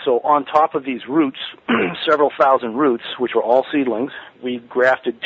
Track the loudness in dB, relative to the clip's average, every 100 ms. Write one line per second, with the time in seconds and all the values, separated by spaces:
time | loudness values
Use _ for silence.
0 | 0 0 2 2 2 2 2 0 -6 -8
1 | -2 0 0 -2 -14 -10 -4 -2 -2 -4
2 | 0 2 2 2 2 2 0 0 0 0
3 | -4 -6 -2 0 2 2 2 -2 -2 -2
4 | -6 -10 -20 _ -10 -8 -6 0 2 2
5 | -2 -6